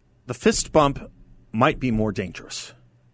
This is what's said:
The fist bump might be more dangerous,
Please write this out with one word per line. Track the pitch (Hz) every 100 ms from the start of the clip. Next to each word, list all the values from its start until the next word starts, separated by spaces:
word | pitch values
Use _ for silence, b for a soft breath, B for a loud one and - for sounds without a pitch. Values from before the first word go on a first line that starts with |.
| _ _ -
The |
fist | 123 214 220 -
bump | 160 143 127 - - - - _
might | 113 139 -
be | 127
more | 110 107
dangerous, | 101 92 - - - - - _ _ _